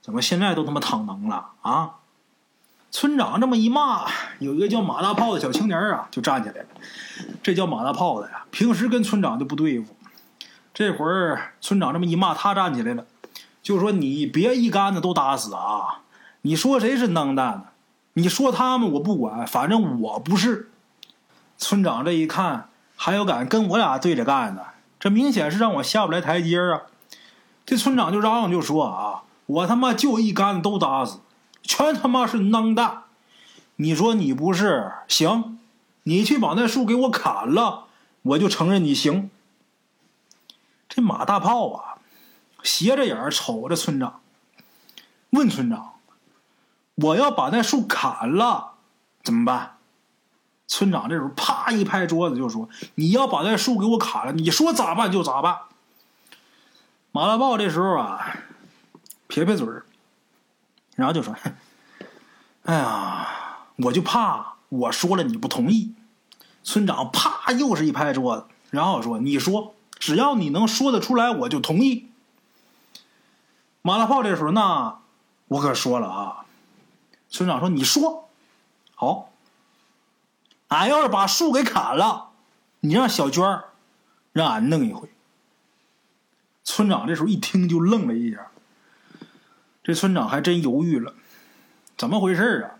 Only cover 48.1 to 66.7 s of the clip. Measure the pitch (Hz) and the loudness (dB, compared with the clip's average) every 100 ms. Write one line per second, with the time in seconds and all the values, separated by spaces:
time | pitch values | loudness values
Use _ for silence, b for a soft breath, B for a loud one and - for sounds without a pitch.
48.1 | - 117 165 240 196 - - _ _ _ | -4 -2 2 2 0 -6 -20 _ _ _
49.1 | _ - 117 120 123 - - _ _ _ | _ -2 0 2 0 -4 -16 _ _ _
50.1 | _ _ _ _ _ - - 202 165 113 | _ _ _ _ _ -8 0 0 0 -2
51.1 | 165 135 - - - - 220 196 196 180 | -4 -4 -6 -4 -2 0 0 0 0 0
52.1 | 165 175 123 127 113 110 B B - 160 | 0 0 -2 -4 -6 -10 B B -2 2
53.1 | 220 269 165 175 220 - 233 208 226 - | 2 2 0 0 0 0 0 2 2 0
54.1 | - - 160 160 160 320 247 190 170 220 | -4 -4 -2 0 2 2 2 0 0 0
55.1 | 190 151 131 165 170 - _ _ _ _ | 0 0 0 0 -2 -8 _ _ _ _
56.1 | b b b b b b b b b _ | b b b b b b b b b _
57.1 | 143 175 226 262 226 202 160 190 170 110 | -2 2 2 2 2 0 0 2 0 -2
58.1 | - B B B B B B B - _ | -6 B B B B B B B -20 _
59.1 | - _ - 170 202 117 117 - _ _ | -20 _ -2 0 0 -2 -8 -18 _ _
60.1 | _ _ _ _ _ _ _ _ - 262 | _ _ _ _ _ _ _ _ -4 0
61.1 | 165 113 107 - - B B B B B | 0 -4 -8 -10 -12 B B B B B
62.1 | B B B B B - 165 123 107 - | B B B B B -2 0 0 -2 -4
63.1 | 80 B B B B B - 123 147 170 | -6 B B B B B -4 0 0 0
64.1 | 240 214 135 - - _ 131 120 117 175 | 0 0 -2 -6 -16 _ -4 -2 0 0
65.1 | 190 143 113 113 - 123 220 - - _ | 2 0 -2 -4 -2 2 2 2 -10 _
66.1 | _ _ b b b - | _ _ b b b -4